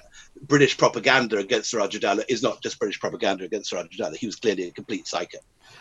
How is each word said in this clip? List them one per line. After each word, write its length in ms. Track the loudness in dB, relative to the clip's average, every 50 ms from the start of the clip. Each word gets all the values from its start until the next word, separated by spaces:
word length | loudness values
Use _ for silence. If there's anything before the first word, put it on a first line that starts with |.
| -20 -20 -20 -20 -20 -20 -20 -18 -2
British 340 | 2 4 6 6 6 6 4
propaganda 600 | 2 2 4 2 4 4 4 4 4 2 0 -2
against 360 | 0 0 0 0 0 0 -2
Sirajuddaula 520 | 0 0 -2 -2 -2 0 0 0 0 0 0
is 140 | 0 0 0
not 180 | 0 -2 -2
just 180 | -6 -8 -4 -2
British 200 | -4 -4 -2 -2
propaganda 440 | -4 -4 -4 -2 0 0 0 0 -4
against 280 | -6 -6 -6 -6 -4
Sirajuddaula. 440 | -6 -6 -6 -6 -6 -6 -6 -6 -4
He 100 | -6 -6
was 100 | -6 -6
clearly 320 | -2 0 0 0 0 -2 -6
a 40 |
complete 360 | -8 -12 -10 -8 -8 -8 -6 -6
psycho. 320 | -6 -4 -6 -6 -10 -14 -18 _ _ _ _ -20 -20 -12